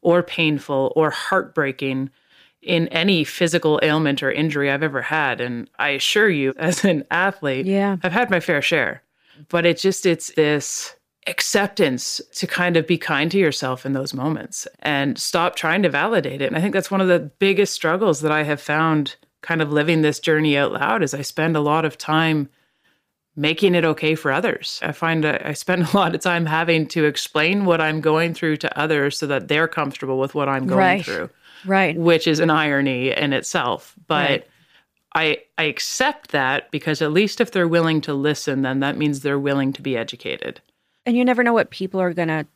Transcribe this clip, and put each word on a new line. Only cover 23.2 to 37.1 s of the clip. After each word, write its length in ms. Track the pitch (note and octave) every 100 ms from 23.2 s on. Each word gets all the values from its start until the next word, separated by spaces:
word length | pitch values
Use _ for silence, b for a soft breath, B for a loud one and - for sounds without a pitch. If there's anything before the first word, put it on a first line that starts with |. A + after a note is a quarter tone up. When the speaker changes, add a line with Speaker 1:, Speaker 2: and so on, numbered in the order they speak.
| _ -
Speaker 1:
making 400 | D3 D#3+ G3 F3
it 100 | D#3+
okay 300 | D#3 D#3 D#3
for 160 | C#3+
others. 480 | C3+ G#3 - - -
I 100 | -
find 300 | D3 E3 D#3+
that 220 | D3+ - -
I 80 |
spend 300 | D3 - F3+
<laughs> 100 | E3+
a 20 | G3+
lot 180 | E3+ E3+
of 60 |
time 240 | F#3+ E3+ E3
having 420 | D#3+ E3+ E3 D3+
to 180 | E3+ D3+
explain 600 | D3 - D3+ D#3 G3+ F#3+
what 140 | E3
I'm 220 | D#3 D#3
going 320 | D#3 D#3 E3+
through 240 | D#3+ E3 D3+
to 220 | D3+ -
others 380 | D#3 D3+ C#3 -
so 100 | D3
that 200 | C#3 -
they're 200 | D3 D#3+
comfortable 500 | D#3+ D3 - C3+ C3
with 160 | C3+
what 160 | D3+ C#3
I'm 160 | C3+ C3
going 140 | F#3+
Speaker 2:
Right. 260 | F#3 F#3+ D#3+
Speaker 1:
through. 240 | F2+ F2 B B B F#3+
Speaker 2:
Right. 300 | F#3+ F#3 D#3
Speaker 1:
Which 280 | E3+ E3 E3
is 120 | D#3
an 100 | D#3+
irony 600 | D#3 D3+ C#3 C#3 B2+ C3
in 220 | - D3
itself. 600 | C3+ - F3+ B2 G2+ - - _
But 220 | D3+ C#3+
Speaker 2:
Right. 180 | C3+ - b b b b _ _
Speaker 1:
I, 240 | D#3+ D#3 D3 _ -
I 60 | D#3
accept 680 | - - - C4 D4 -
that, 380 | D3 C3 C#3+ -
because 300 | D3 E3 D3+
at 100 | D#3